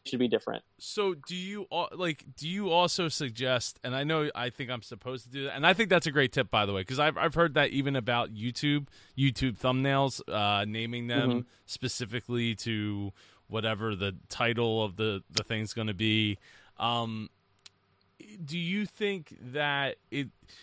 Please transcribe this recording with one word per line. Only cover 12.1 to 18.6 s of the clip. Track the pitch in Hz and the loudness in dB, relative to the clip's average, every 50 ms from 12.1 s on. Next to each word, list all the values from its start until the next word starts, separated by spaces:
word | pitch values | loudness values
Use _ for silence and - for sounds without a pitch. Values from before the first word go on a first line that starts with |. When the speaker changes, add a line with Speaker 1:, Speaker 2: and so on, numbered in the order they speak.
| 117 120 - - 123 120 117 117 110 | -4 -6 -4 -2 -2 0 0 0 -2
Speaker 2:
to | - - 117 110 107 104 107 104 101 101 98 - - - - - _ _ - | -2 -2 -2 -2 0 -2 -2 -2 -2 -4 -6 -8 -12 -20 -20 -20 _ _ -6
whatever | 107 110 107 110 110 98 113 110 104 | -4 -2 0 0 -2 -2 -2 -4 -2
the | 90 101 98 92 - - - | -2 -2 -2 -4 -6 -12 -14
title | - - 123 117 117 117 120 113 110 110 110 | -4 -2 0 0 2 2 2 2 2 0 0
of | 101 87 | -2 -2
the, | 101 110 110 101 98 - - | -2 -2 -2 -2 -4 -8 -2
the | - - | 0 0
thing's | - - 113 107 107 101 | 0 0 -2 -2 -2 -4
gonna | - 117 110 107 101 | -4 -4 -4 -4 -2
be. | 87 110 110 107 110 107 104 101 - - - - - - - _ - | 0 2 2 2 2 2 0 -2 -4 -8 -18 -20 -20 -20 -20 _ -4
Um, | - 120 120 120 117 113 110 110 107 - - _ _ _ _ _ _ - - _ _ _ _ _ _ _ _ - - 208 214 190 160 | -2 -2 0 -2 -2 -4 -6 -8 -10 -12 -16 _ _ _ _ _ _ -20 -20 _ _ _ _ _ _ _ _ -20 -20 -20 -14 -12 -10
do | 135 160 | -6 -4
you | 175 | -4